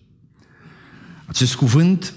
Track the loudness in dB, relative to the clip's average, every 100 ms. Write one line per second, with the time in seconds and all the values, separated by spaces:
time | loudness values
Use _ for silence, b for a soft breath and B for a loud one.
0 | _ _ _ B B B B B B B
1 | B B -12 -4 -4 0 2 4 2 0
2 | -4